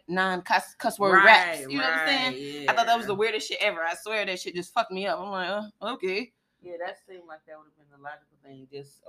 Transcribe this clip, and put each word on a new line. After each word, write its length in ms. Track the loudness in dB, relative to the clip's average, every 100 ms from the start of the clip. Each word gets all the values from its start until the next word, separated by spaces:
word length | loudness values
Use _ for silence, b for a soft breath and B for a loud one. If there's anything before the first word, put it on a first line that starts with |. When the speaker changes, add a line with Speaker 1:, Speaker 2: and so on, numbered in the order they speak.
| -4
Speaker 1:
non-cuss, 680 | 0 0 -2 0 -2 -2 -6
cuss 240 | -4 0
word 140 | 6 8
Speaker 2:
Right, 100 | 10
Speaker 1:
raps? 340 | 10 6 -4
You 160 | -4 -2
know 60 |
what 100 | 0
I'm 60 | 0
Speaker 2:
right, 360 | 0 0 0 -4
Speaker 1:
saying? 340 | -10 -4 0
I 40 |
thought 120 | 2 2
that 80 | 0
was 60 |
Speaker 2:
yeah. 40 | 0
Speaker 1:
the 80 | -2
weirdest 320 | 0 -2 -6
shit 100 | -2
ever. 200 | -2 -2
I 100 | -6 -6
swear 300 | -4 -4 -2
that 140 | -6
shit 160 | -6 -8
just 180 | -4
fucked 180 | -4 -2
me 140 | -4 -4
up. 120 | -4
I'm 100 | -6
like, 180 | -6 -4 -6 -8 _
"Oh, 120 | -10
okay." 380 | -6 -4 -6 -8 _ _ _
Speaker 2:
Yeah, 120 | -16 -12 -12
that 120 | -12 _
seemed 200 | -20 -20
like 180 | -20 -20
that 120 | -20
would've 180 | _ _
been 120 | _
the 100 | -20
logical 360 | -18 -18 _ _
thing. 260 | -20 -20 -16
Just, 300 | -16 -16 _